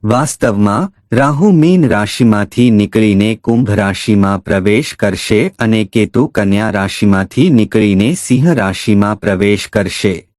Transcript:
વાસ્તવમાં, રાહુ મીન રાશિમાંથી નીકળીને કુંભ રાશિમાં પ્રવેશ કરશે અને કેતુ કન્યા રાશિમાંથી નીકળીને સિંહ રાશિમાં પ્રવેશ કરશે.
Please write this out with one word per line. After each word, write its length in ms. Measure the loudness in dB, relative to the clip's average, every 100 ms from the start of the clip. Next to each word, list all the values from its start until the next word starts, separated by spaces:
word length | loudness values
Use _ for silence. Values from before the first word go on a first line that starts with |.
વાસ્તવમાં, 880 | 0 0 -2 -2 -2 0 0 0 -4 _ _
રાહુ 400 | 0 0 2 2
મીન 380 | 4 4 2 2
રાશિમાંથી 800 | 0 -2 0 2 2 -2 0 2
નીકળીને 640 | 2 2 0 2 2 0 -2
કુંભ 360 | -2 0 0
રાશિમાં 720 | 0 -2 -4 0 0 2 -2
પ્રવેશ 500 | -2 -2 0 0 -2
કરશે 640 | -4 -4 -4 -2 0 0 -2
અને 240 | -2 0
કેતુ 440 | 0 -2 0 0 -2
કન્યા 420 | 0 0 0 0
રાશિમાંથી 800 | -2 -4 -2 0 0 0 0 2
નીકળીને 640 | 2 2 0 0 2 0
સિંહ 400 | -2 -2 0 2
રાશિમાં 680 | 0 -2 -4 0 0 0 -2
પ્રવેશ 480 | -2 0 0 -2 -2
કરશે. 600 | -4 -4 -2 -4 -4 _